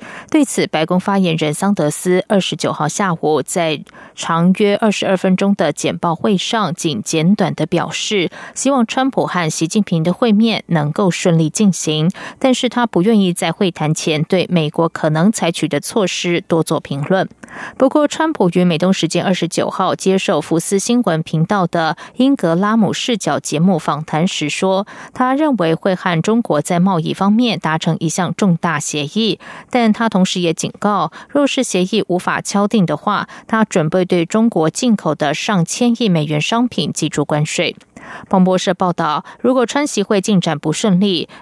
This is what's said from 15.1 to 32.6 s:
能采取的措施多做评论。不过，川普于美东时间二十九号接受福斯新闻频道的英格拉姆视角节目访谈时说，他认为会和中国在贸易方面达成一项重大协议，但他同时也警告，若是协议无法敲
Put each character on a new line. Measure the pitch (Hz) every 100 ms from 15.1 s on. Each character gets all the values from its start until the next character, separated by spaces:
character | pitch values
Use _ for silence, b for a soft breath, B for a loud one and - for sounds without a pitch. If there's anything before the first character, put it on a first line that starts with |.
能 | 156 196
采 | - 170
取 | - 151
的 | 143
措 | - 240
施 | 180 - 180 170
多 | - 165
做 | 156 151
评 | - 139
论。 | 139 185 160 - B B B -
不 | 262
过， | 302 294
川 | - 320
普 | 302 185
于 | 180
美 | 180 156
东 | 180
时 | 190 -
间 | 175
二 | 196
十 | 180 165
九 | - -
号 | - 180
接 | 120 190 190
受 | - 156
福 | - 165
斯 | - 196
新 | - 240
闻 | 202 160
频 | - 160
道 | 165 208 170
的 | 175 156 156 B -
英 | 262
格 | 277 170 170
拉 | 208 226
姆 | 185
视 | 143 - 220
角 | 160 135
节 | - 151
目 | 151 151
访 | - 147
谈 | 156 156 185
时 | - 147
说， | - 190 190 202 B B
他 | - 254
认 | 269 311 226
为 | 165
会 | 160 202
和 | 185 214 165
中 | 208 233
国 | - 151
在 | - 175
贸 | 190 180
易 | 160
方 | - 196
面 | 214 240 170
达 | 160 160
成 | 170 160
一 | 160
项 | - 165
重 | - 196 165
大 | 175 151
协 | - 151
议， | 143 208 226 156 B B B
但 | 254 226
他 | 208 226
同 | 190 185
时 | 185
也 | 170
警 | 160 - -
告， | 202 202 160 B B
若 | 285 277
是 | -
协 | 240 185
议 | 185 220 -
无 | 180
法 | - 156
敲 | - 202